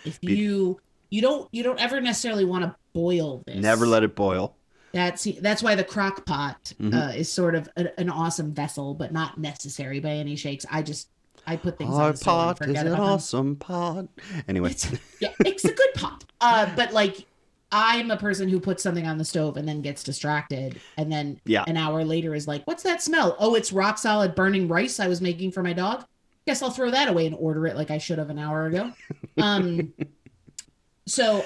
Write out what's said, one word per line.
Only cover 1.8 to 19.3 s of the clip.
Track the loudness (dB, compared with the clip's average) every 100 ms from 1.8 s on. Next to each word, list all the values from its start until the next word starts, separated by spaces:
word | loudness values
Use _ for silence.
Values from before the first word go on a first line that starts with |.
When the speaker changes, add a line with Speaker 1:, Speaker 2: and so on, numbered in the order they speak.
| 0 0
Speaker 1:
necessarily | -2 -2 0 2
wanna | 2 2 -2 -6 _
boil | -2 2 2 0 -6 -8
this. | 0
Speaker 2:
Never | 4 6 6
let | 6
it | 4 4
boil. | 2 2 -2 _ _ _ _
Speaker 1:
That's, | 0 0 0 -4 -2
that's | 0 2
why | 2 2
the |
crock | 2 0 -2 -2 -4
pot, | -2 -4 -6 -14 -4
Speaker 2:
Mm-hmm. | 0
Speaker 1:
uh, | 2 0
is | -2 -4
sort | 0 2 2
of | -2 -4
a, | -4 -2
an | -4
awesome | -2 -2 -2 -4
vessel, | -4 -6 -6 -6
but | -6 -4
not | -4 -4 -6
necessary | -8 -8 -12 -10 -8 -6
by | -4
any | -4 -4 -6
shakes. | -6 -8 -6
I | -4
just, | -4 -8 -12 _ _ _ -8
I | -4
put | -4 -4
things | -2
on | 2
Speaker 2:
Our | 2
Speaker 1:
the | 2
stove | 2
and | 4 2
Speaker 2:
pot | 0
Speaker 1:
forget | -2 0
Speaker 2:
is |
an | 2
Speaker 1:
about | 2
them. | 2
Speaker 2:
awesome | 2 0 0 0 -2
pot. | -6 -4 -2 -4 -8 -14 -10 -8 -2
Anyway. | 0 0
Speaker 1:
It's, | -2 -4 -6 -8 -6
yeah, | -4 -2 -2
it's | 0 -2
a |
good | 2 2 2
pot. | -6 -10 -14 2
Uh, | 4 4 2 0
but, | 0
like, | 2 2 0 -16 _ _ _ -2
I'm | 2 4 4 0
a | -2
person | 0 0 0
who | 0
puts | 0 -2
something | -2 -2 -2
on | -4
the |
stove | -2